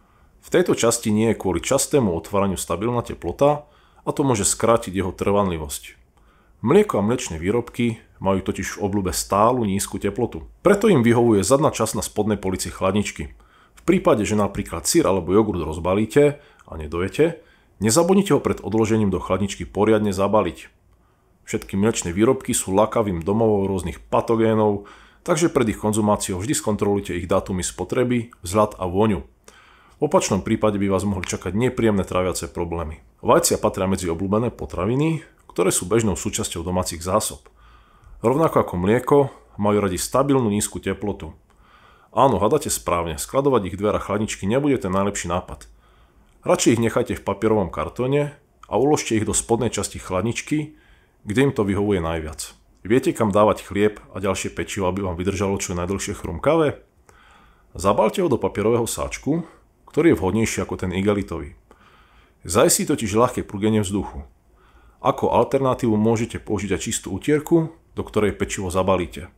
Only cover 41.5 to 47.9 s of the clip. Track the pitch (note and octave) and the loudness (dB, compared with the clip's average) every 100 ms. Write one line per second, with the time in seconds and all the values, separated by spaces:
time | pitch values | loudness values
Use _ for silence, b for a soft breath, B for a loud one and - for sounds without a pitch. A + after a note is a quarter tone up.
41.5 | b b b b b b A2 C3+ G2 G#2+ | b b b b b b 2 4 4 2
42.5 | D3 - - - F2 E2+ D#2 - B2+ C#3+ | 2 0 -6 -2 -2 -2 -6 -4 0 2
43.5 | B2 F#2 F2+ G#2 F2 - G2+ G#2+ - F#2+ | 2 0 -2 -2 -2 -2 -4 -4 -4 -2
44.5 | B2 C#3+ B2 F#2+ F#2+ G2+ G2+ F2 F2 - | 0 2 0 0 -2 -2 -4 -4 -4 -6
45.5 | D2 - b b b b b b b - | -14 -18 b b b b b b b -2
46.5 | F3 E3+ A#2 A2+ B2+ A#2 F#2+ - G2 A2 | 2 4 2 2 0 -2 -4 -4 -2 2
47.5 | A2 F2+ D2 D#2 | 2 0 -4 -8